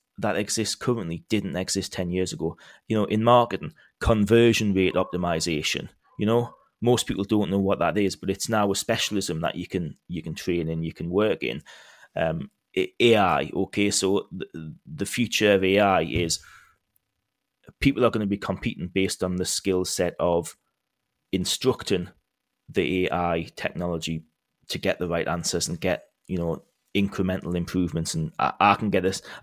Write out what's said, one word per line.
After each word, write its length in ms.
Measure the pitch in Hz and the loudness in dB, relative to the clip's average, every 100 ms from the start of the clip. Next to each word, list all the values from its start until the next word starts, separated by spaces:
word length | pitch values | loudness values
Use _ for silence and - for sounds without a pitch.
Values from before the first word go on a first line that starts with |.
| _ - | _ -6
that 180 | 107 90 | -2 0
exist 440 | 104 - 107 - | -2 -2 -2 -2
currently 440 | - 117 85 82 - | -2 -2 -2 -8 -2
didn't 280 | 107 98 80 | -2 -2 -4
exist 360 | 92 98 92 | -2 -4 -4
ten 180 | - 87 | -4 -2
years 220 | 90 92 | 0 -2
ago. 240 | 76 80 - - - - | -2 -6 -6 -14 -14 -2
You 80 | 110 | 0
know, 80 | |
in 180 | 104 107 | 2 2
marketing, 520 | 113 120 117 95 78 - _ _ | 6 6 4 -2 -8 -12 _ _
conversion 760 | - 113 104 117 117 113 107 | 2 4 6 8 8 6 4
rate 200 | 95 92 | 4 4
optimization, 920 | 90 90 87 87 80 87 76 - - - _ _ - | 2 0 -2 -2 0 0 -2 -2 -4 -8 _ _ -4
you 80 | 107 | 0
know, 280 | 117 120 - _ _ | 2 0 -8 _ _
most 280 | 117 120 - | 2 2 2
people 160 | 95 | -4
don't 260 | 98 107 87 | 0 2 2
know 80 | 98 | 0
what 220 | 95 101 | 2 2
that 180 | 85 85 | 2 2
is, 160 | 101 | 0
but 160 | - 98 | 0 -4
it's 180 | 92 - | -4 -2
now 220 | 113 104 | 0 0
a 60 | 95 | 0
specialism 640 | - 113 - 101 - 80 | -2 -2 -2 -2 -4 -4
that 160 | 82 - | -4 -4
you 100 | 90 | -4
can, 300 | 95 82 - - | -4 -4 -8 -10
you 160 | 87 | -8
can 100 | 80 | -8
train 360 | 76 - 87 80 | -6 -2 -2 -2
in, 160 | 80 | -4
you 80 | 82 | -6
can 180 | - 85 | -6 -4
work 320 | 90 107 - | 0 0 0
in. 180 | 64 62 - - - - - | -4 -8 -12 -20 -20 -20 -12
Um, 380 | - 82 80 - _ _ - | -4 -2 -2 -8 _ _ -4
A-, 180 | - - | -4 2
A 160 | 120 110 | 4 6
I, 340 | 95 73 73 | 4 2 0
okay, 380 | - 92 - 101 | -4 -4 0 0
so 380 | 101 95 98 - | 2 2 0 -2
the, 440 | 92 - 82 80 78 - | -10 -12 -12 -14 -14 -14
the 180 | - | -8
future 500 | 98 - 113 - 104 | -6 -2 -2 2 4
of 100 | 98 | 4
A 160 | 95 98 | 4 4
I 220 | 101 92 | 4 4
is 360 | 80 71 85 - - - _ _ _ _ _ _ _ _ _ _ - - | 0 -2 -2 -4 -8 -20 _ _ _ _ _ _ _ _ _ _ -20 -2
people 240 | 135 139 | 0 4
are 60 | 123 | 2
gonna 160 | 107 104 | 2 -2
be 100 | 98 | -2
competing 500 | - 90 - - 90 | -4 -4 -6 -6 -4
based 380 | 95 95 - | 0 0 0
on 120 | 92 90 | -4 -2
the 80 | |
skill 400 | 90 - - 92 | -2 -2 0 0
set 300 | 90 - 90 - | 0 -2 -2 0
of 360 | 87 85 160 - _ _ _ _ _ _ _ | 0 0 -2 -10 _ _ _ _ _ _ _
instructing 800 | 95 90 - 131 120 - 92 87 - _ _ _ _ - | -4 -2 -2 0 -2 -2 -2 -4 -14 _ _ _ _ -8
the 380 | - 76 92 92 | -2 0 0 0
A 60 | |
I 360 | 87 87 85 82 - | 0 0 -2 -4 -6
technology 640 | - - 87 85 80 80 - _ _ _ - | -8 -4 -4 -4 -4 -6 -8 _ _ _ -12
to 100 | - | -4
get 220 | 95 - | -4 -2
the 80 | 87 | -2
right 180 | 85 - | -2 -2
answers 400 | 85 80 87 82 | -4 -2 -4 -4
and 140 | 82 | -2
get, 240 | 92 87 - _ - | -2 -2 -6 _ -8
you 100 | 92 | -4
know, 240 | 85 80 - _ _ | -2 -4 -8 _ _
incremental 640 | 101 98 - 92 92 - 87 | -2 0 0 -2 -2 -4 -4
improvements. 580 | 87 92 90 80 80 | -2 0 0 -2 -4
And 180 | 80 78 - | -4 -4 -2
I, 140 | 67 - | -2 4
I 140 | 101 101 | 4 4
can 140 | 107 | 2
get 120 | 95 | 0
this, 180 | 90 95 - - | 0 -2 -8 0